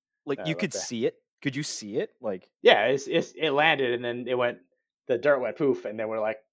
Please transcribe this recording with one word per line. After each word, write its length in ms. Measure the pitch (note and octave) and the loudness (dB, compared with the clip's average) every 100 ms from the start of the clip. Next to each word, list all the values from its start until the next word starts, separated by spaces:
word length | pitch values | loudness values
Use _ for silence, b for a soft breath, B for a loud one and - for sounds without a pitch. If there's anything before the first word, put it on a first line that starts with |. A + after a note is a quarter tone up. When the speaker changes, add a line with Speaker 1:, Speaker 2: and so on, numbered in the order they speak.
| _ _ - | _ _ -8
Speaker 1:
Like, 120 | C#3 | -6
Speaker 2:
Uh, 20 | |
Speaker 1:
you 60 | D#3+ | -4
Speaker 2:
like 80 | D#3 | -4
Speaker 1:
could 140 | F3+ | -4
Speaker 2:
that. 60 | - | -6
Speaker 1:
see 280 | - A#2 C3+ | -6 -2 -2
it? 100 | - _ _ | -4 _ _
Could 140 | - C3 | -6 -4
you 80 | |
see 320 | D3+ - G#2+ A#2 | -6 -8 -6 -4
it? 140 | G#3+ _ | -4 _
Like 280 | A2+ F#2+ - _ | -6 -6 -10 _
Speaker 2:
Yeah, 220 | A#3 A#2+ A2+ | 4 6 4
it's, 200 | C#3 - | 0 0
it's, 240 | E3 - | -2 -2
it 180 | - D#3 | -2 0
landed, 420 | C#3 D#3 C#3+ B2+ | 4 4 4 0
and 100 | A#2+ | -2
then 240 | A#2+ B2 A#2+ | -4 -6 -2
it 60 | |
went, 240 | B2 A#2+ G2 _ _ _ _ - | 0 0 -2 _ _ _ _ -2
the 100 | A#2+ | 0
dirt 220 | C#3 C#3 | 4 2
went 160 | B2 - | 2 0
poof, 280 | C#3+ B2 A2 | 2 2 -2
and 120 | G#2+ | -6
then 80 | A2 | -4
we're 120 | A2 | -2
like, 180 | G#2+ A2 _ | -2 -4 _